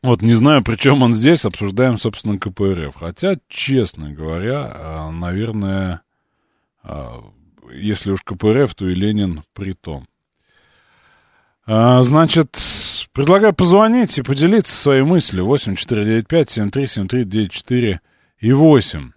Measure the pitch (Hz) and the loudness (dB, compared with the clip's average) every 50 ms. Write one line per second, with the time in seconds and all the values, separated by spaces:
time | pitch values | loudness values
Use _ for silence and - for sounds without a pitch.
0 | - 127 120 85 98 117 117 113 123 147 151 139 98 - 113 - - 139 147 143 | 2 2 0 2 4 2 4 6 6 6 4 4 2 0 -4 0 2 2 4 4
1 | 127 117 117 107 117 147 170 156 - 104 - - 101 98 95 110 127 131 120 104 | 4 2 2 4 4 4 4 4 0 -4 -4 -4 -6 -4 0 0 0 0 0 -2
2 | - 113 104 - - 107 101 95 - 104 92 - 101 98 95 85 78 71 - - | -4 -6 -6 -4 -6 -6 -4 -4 -6 -10 -4 -2 -2 -2 -2 -2 -6 -10 -12 -12
3 | 85 85 - - - 196 190 147 _ _ - - - 135 135 131 107 - - 78 | -12 -12 -10 -4 -2 -2 -2 -4 _ _ -12 -10 -4 0 0 0 0 -2 -6 -10
4 | 76 73 71 76 80 80 80 85 95 117 131 147 139 - - - 78 80 80 80 | -14 -14 -12 -10 -8 -8 -6 -6 -4 -6 -6 -6 -8 -10 -14 -14 -14 -12 -12 -10
5 | 78 78 80 82 87 87 90 98 110 113 110 107 101 98 95 95 95 92 85 82 | -10 -10 -8 -8 -6 -6 -4 -4 -4 -4 -4 -4 -4 -2 -2 -2 -4 -4 -6 -10
6 | _ _ _ _ _ _ _ _ _ _ _ _ _ _ _ _ _ - - 73 | _ _ _ _ _ _ _ _ _ _ _ _ _ _ _ _ _ -16 -14 -14
7 | 65 60 58 58 53 50 _ _ _ _ _ _ _ 58 64 71 98 104 104 - | -14 -14 -16 -18 -20 -20 _ _ _ _ _ _ _ -20 -18 -10 -6 -6 -6 -4
8 | - 101 98 92 _ - 95 90 - 107 110 135 143 113 - - 98 92 90 90 | -4 -4 -6 -6 _ -12 -10 -2 0 2 2 2 0 0 -2 -6 -6 -4 -2 -2
9 | 98 104 107 104 101 92 85 78 - _ _ - 101 95 92 _ _ - 76 67 | -2 -2 -2 -2 -2 -4 -6 -10 -14 _ _ -12 -12 -12 -12 _ _ -14 -14 -14
10 | 64 _ _ _ _ _ _ _ _ _ _ _ _ _ _ _ _ _ _ _ | -14 _ _ _ _ _ _ _ _ _ _ _ _ _ _ _ _ _ _ _
11 | _ _ _ _ _ _ _ _ _ _ _ _ _ - 110 110 117 123 127 127 | _ _ _ _ _ _ _ _ _ _ _ _ _ -2 2 4 6 6 6 6
12 | 127 123 147 156 165 156 - 165 156 - - - - - - - - - - - | 4 4 4 4 4 4 2 0 0 0 -4 -10 -8 -8 -8 -8 -10 -10 -10 -12
13 | - _ _ - 139 151 185 196 214 214 165 - 180 170 180 202 220 220 233 254 | -14 _ _ -2 2 4 4 6 6 4 4 2 2 4 6 6 6 4 4 2
14 | 233 - - 147 123 - 139 135 151 180 214 226 - - - - - 143 139 131 | 0 0 -2 -6 -4 -4 -2 2 2 4 4 2 0 -2 -8 -2 0 2 2 4
15 | 135 151 180 175 - - 101 90 90 104 139 143 - 107 95 - - - 120 104 | 4 4 2 2 0 -2 -4 -4 0 0 0 -2 -2 -4 -6 -6 -4 -4 -2 -2
16 | 104 107 110 117 107 _ 160 170 147 - - - 104 101 - 135 139 127 - 110 | 0 0 0 0 -2 _ 0 0 0 0 -2 -4 -4 -4 -2 -4 -4 -4 -4 -6
17 | 95 92 - 127 120 95 95 110 107 87 - - - - 123 123 120 107 92 85 | -6 -2 -2 -4 -2 -2 -2 -2 -2 -2 -6 -12 -6 -2 0 0 0 0 -2 -4
18 | _ _ _ _ _ _ _ _ 107 113 131 139 156 160 151 127 - - - 80 | _ _ _ _ _ _ _ _ 0 2 4 6 6 6 6 6 4 0 -10 -12
19 | 67 120 _ | -12 -14 _